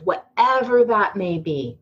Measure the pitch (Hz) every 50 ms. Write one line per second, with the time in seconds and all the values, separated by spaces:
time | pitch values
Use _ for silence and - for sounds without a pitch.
0 | 156 185 180 - - _ _ - - 247 262 262 247 240 247 247 240 226 233 214
1 | 202 - - 202 185 180 170 165 160 165 156 139 135 123 - -